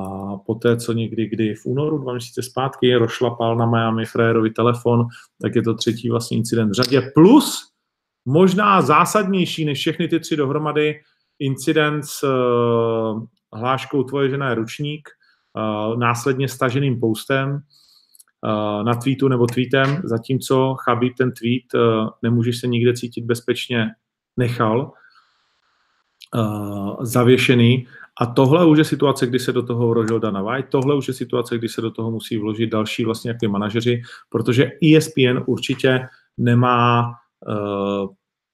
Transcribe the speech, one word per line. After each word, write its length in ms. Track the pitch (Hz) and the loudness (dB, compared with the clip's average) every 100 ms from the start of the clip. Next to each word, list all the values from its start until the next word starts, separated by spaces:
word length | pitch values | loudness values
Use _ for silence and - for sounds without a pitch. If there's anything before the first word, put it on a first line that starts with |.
| 95 98 98 101 - | -6 -8 -10 -10 -8
po 80 | |
té, 220 | 117 120 117 | -2 0 0
co 160 | 117 | -2
někdy, 340 | 117 113 107 104 | -4 -4 -4 -6
kdy 280 | 110 110 | -2 -4
v 120 | 101 - | -4 -6
únoru, 320 | 131 151 156 | -4 -2 -4
dva 140 | 131 | -6
měsíce 300 | 123 120 - | -8 -10 -12
zpátky, 520 | 117 - 135 - 123 | -10 -6 -6 0 2
rozšlapal 600 | 123 113 - 120 120 113 117 | 4 2 0 -2 0 -2 0
na 100 | 117 | 2
Miami 380 | 117 113 113 | 2 0 -2
frajerovi 460 | 110 - 117 113 110 | -4 0 2 2 0
telefon, 560 | 113 117 120 120 120 120 - - _ | 0 0 0 2 2 0 -6 -20 _
tak 120 | 113 | -2
je 80 | 117 | 0
to 120 | 113 | 0
třetí 360 | 110 - 117 120 | -2 -2 -2 -2
vlastně 260 | 117 117 120 | -4 -2 -4
incident 340 | 113 117 107 | -2 0 0
v 40 | |
řadě. 360 | 98 123 135 - | 0 2 2 2
Plus 580 | - 180 285 - - - _ _ _ _ _ | 6 8 8 6 -4 -12 _ _ _ _ _
možná 580 | 120 147 190 180 208 190 | -2 4 4 4 4 4
zásadnější 800 | 147 151 175 214 196 190 165 - | 4 4 4 2 0 0 -2 -2
než 140 | 151 139 | -4 -2
všechny 300 | 165 156 170 | -4 -2 -2
ty 120 | 165 | -2
tři 160 | - 156 | -2 -2
dohromady 640 | 135 151 151 147 151 151 _ _ _ _ | -2 -2 -2 0 0 -2 _ _ _ _
incident 640 | 139 135 - 156 151 151 | -6 -4 0 2 2 0
s, 200 | 143 - | -6 -6
eh, 1300 | 139 131 123 120 117 117 117 113 113 107 117 _ _ 110 | -2 0 2 2 2 2 0 0 -2 -6 -10 _ _ -8
hláškou 440 | 123 131 - 143 | -4 -4 -2 -4
"Tvoje 280 | 127 143 135 | -2 -2 -2
žena 180 | 139 135 | -2 -4
je 60 | |
ručník", 540 | 117 113 - 147 151 147 _ _ _ _ 110 | -4 -6 -6 -8 -8 -14 _ _ _ _ -8
eh, 380 | 110 104 107 120 | -6 -4 -4 0
následně 520 | 120 120 139 131 135 | 0 0 -2 -2 -4
staženým 520 | - 131 123 143 117 | -2 -2 0 -2 0
postem, 600 | 117 110 - 135 135 143 - _ _ _ _ _ _ _ 113 | -2 -2 -2 -2 -2 -6 -10 _ _ _ _ _ _ _ -6
eh, 380 | 107 107 104 | -4 -2 -2
na 100 | 117 | -2
tweetu 340 | 120 135 135 135 | -2 -2 0 0
nebo 180 | 123 120 | 2 0
tweetem, 540 | 127 120 135 135 147 | 0 0 2 2 0
zatímco 720 | 185 113 - 127 - 131 131 | -4 -6 -2 -4 0 0 2
Khabib 420 | 131 - 120 123 123 | -2 -2 0 0 0
ten 160 | 127 | -4
tweet, 420 | - 117 127 - | -2 -4 -4 -2
eh, 340 | 127 117 113 110 - | 0 2 2 -2 -4
"Nemůžeš 380 | 117 117 117 120 | -2 0 0 -2
se 60 | 127 | -4
nikde 280 | 120 120 | 0 0
cítit 300 | 120 120 117 | 0 -6 -10
bezpečně", 640 | 117 117 - 120 - 123 110 - _ _ _ - | -4 -4 -2 -6 -2 -2 -2 -6 _ _ _ -4
nechal, 560 | 120 120 113 117 151 - _ _ _ _ _ _ _ _ _ _ _ _ - 117 | -2 0 0 0 -2 -12 _ _ _ _ _ _ _ _ _ _ _ _ -8 -4
eh, 540 | 110 107 101 101 101 - | -2 -4 -8 -8 -8 -8
zavěšený. 880 | 120 123 120 123 - 123 117 123 120 - - - | -2 2 6 6 6 4 6 4 -2 -16 -20 -6
A 60 | 120 | -2
tohle 400 | 123 131 160 170 | 4 4 6 6
už 120 | 151 | 6
je 60 | |
situace, 420 | 151 135 143 135 123 | 4 2 0 0 0
kdy 120 | 120 | -2
se 140 | - | -2
do 100 | 120 | -2
toho 260 | - 120 120 | -2 -2 0
vložil 320 | 117 110 113 | 2 0 0
Dana 220 | 107 98 | -2 -4
White, 260 | 101 131 - | -4 -6 -2
tohle 260 | 139 131 | -2 0
už 140 | 147 127 | 0 -2
je 60 | |
situace, 440 | 127 120 123 117 120 | -8 -4 -4 -2 -4
kdy 100 | 117 | -6
se 120 | - | -6
do 100 | 113 | -6
toho 200 | - 113 | -6 -6
musí 280 | 110 - 117 | -6 -6 -6
vložit 320 | 104 107 117 | -4 -4 -2
další 340 | 110 107 - | -2 -4 -4
vlastně 260 | 110 110 120 | -4 -4 -6
jako 180 | 117 113 | -4 -2
manažeři, 540 | 101 104 117 117 120 120 - _ | -2 -2 -2 0 -2 -4 -20 _
protože 420 | 127 113 120 135 - | -4 0 2 0 2
E 140 | 156 156 | 4 6
S 120 | 156 | 4
P 180 | - 127 | 0 2
N 160 | 131 131 | 2 -2
určitě 640 | 123 - 127 135 127 127 - _ - | -4 -4 0 2 0 -2 -14 _ -4
nemá, 760 | 120 120 123 120 120 120 120 117 _ _ - | 2 2 4 4 4 2 0 -6 _ _ -8
eh, 580 | 104 104 101 101 101 98 98 _ _ _ | -6 -4 -2 -2 -2 -4 -10 _ _ _